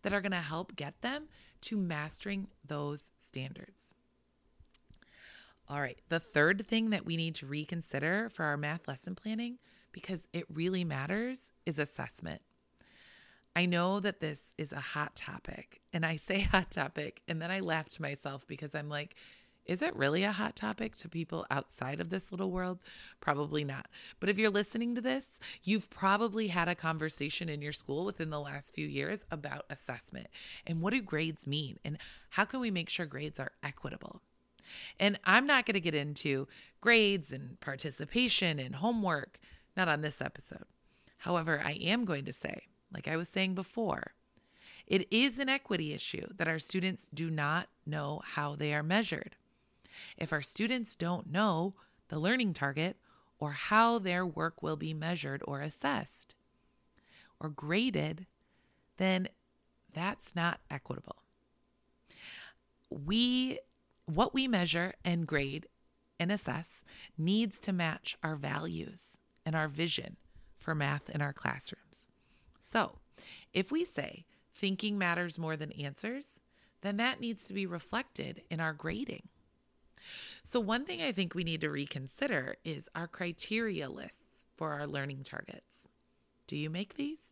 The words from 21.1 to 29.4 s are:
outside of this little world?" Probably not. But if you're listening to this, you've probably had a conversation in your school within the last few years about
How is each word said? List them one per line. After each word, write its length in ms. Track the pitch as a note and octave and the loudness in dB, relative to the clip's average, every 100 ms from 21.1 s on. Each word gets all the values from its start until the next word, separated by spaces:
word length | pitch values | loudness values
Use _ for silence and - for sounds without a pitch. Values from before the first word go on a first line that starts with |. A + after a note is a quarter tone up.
| E3 D#3+ E3 - | -6 -4 -4 -2
outside 500 | C#3 - - B2+ D3 | -2 -2 -6 -6 -4
of 80 | E3+ | -4
this 220 | F#3+ - | -4 -4
little 200 | F#3 F#3+ | -4 -2
world?" 280 | F3+ F3+ F3+ - - - - | 0 -2 -4 -10 -18 -18 -4
Probably 440 | - C#3+ D3 D3+ | 0 0 2 0
not. 240 | D3 C3+ - - - - | -2 -4 -10 -16 -18 -2
But 100 | F#3 | 0
if 80 | G3+ | 4
you're 120 | A3 | 4
listening 460 | G3+ G3+ A3+ A#3+ A#3+ | 4 2 0 0 0
to 60 | |
this, 380 | A#3+ C4 C4 - - - | 0 0 -2 -8 -10 -6
you've 260 | - G#3+ - | 2 2 0
probably 580 | - F#3+ G3+ A3+ G#3 G#3+ | 0 4 6 4 2 2
had 200 | F3 E3+ | 2 2
a 80 | F3 | 2
conversation 720 | D#3+ D#3+ D#3 - C#3+ - E3+ | 0 0 -2 -2 -2 -2 -2
in 140 | D3 | -4
your 100 | D3 | -4
school 320 | D3 - C#3 | -6 -2 0
within 260 | F#3+ - D#3 | 0 -2 -2
the 100 | D3+ | -2
last 340 | C#3+ C#3 - | -4 -6 -6
few 140 | - D3+ | -4 -4
years 380 | C#3 C#3+ G#3+ - | -2 -2 -4 -6
about 340 | D#3+ | -8